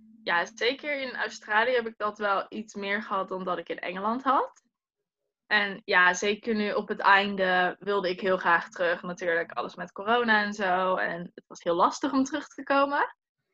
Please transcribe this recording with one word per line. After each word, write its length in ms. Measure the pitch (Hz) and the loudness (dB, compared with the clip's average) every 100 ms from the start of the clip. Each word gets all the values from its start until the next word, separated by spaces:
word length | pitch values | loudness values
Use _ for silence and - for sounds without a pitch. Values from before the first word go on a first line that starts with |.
| - - | -20 -12
Ja, 240 | - 175 208 | -2 -2 -2
zeker 460 | - 226 269 294 277 | -2 -2 -2 -4 -4
in 160 | 254 214 | -4 -6
Australië 560 | 214 - - 214 240 | -8 -8 -2 2 2
heb 120 | 247 226 | 2 0
ik 80 | - | -4
dat 200 | 208 208 | -6 -2
wel 280 | 202 196 - | 0 0 -2
iets 260 | 220 220 | -10 -10
meer 280 | 208 196 208 | -8 -4 -4
gehad 260 | 214 196 185 | -4 -4 -4
dan 160 | 185 | -6
dat 140 | 185 170 | -4 -4
ik 100 | 165 | -6
in 100 | - | -8
Engeland 440 | - 185 208 247 | -8 -4 -4 -2
had. 400 | 262 285 523 - _ _ _ _ _ _ _ _ - | 0 2 0 -6 _ _ _ _ _ _ _ _ -2
En 360 | 208 202 196 | 0 0 -6
ja, 300 | - 185 180 | 0 4 4
zeker 400 | 180 208 208 240 | 4 0 -2 -2
nu 180 | 214 208 | -2 0
op 160 | 202 208 | -2 -4
het 120 | 208 | 0
einde 760 | - 196 202 196 185 180 180 - | 4 4 4 0 2 2 2 -2
wilde 300 | 185 202 180 | -2 0 0
ik 100 | 185 | -2
heel 160 | 190 185 | 0 2
graag 320 | 185 165 - | 4 2 2
terug. 320 | - 175 175 | -2 0 0
Natuurlijk, 500 | 180 175 180 165 165 | -4 -6 -2 -2 -2
alles 220 | - 185 | -6 -8
met 180 | - 175 | -8 -12
corona 500 | - 202 240 233 214 | -8 0 2 4 2
en 100 | 208 | 2
zo. 440 | 208 190 185 185 185 | -2 0 2 2 0
En 340 | - 170 175 | -2 -4 -10
het 100 | - - | -16 -20
was 160 | - | -8
heel 120 | 254 | 0
lastig 380 | 175 233 - 285 | 4 4 2 0
om 120 | 269 | 0
terug 240 | 262 294 - | 0 -2 -8
te 140 | - | -10
komen. 540 | 277 277 277 285 494 - _ _ _ | 0 2 2 0 -2 -6 _ _ _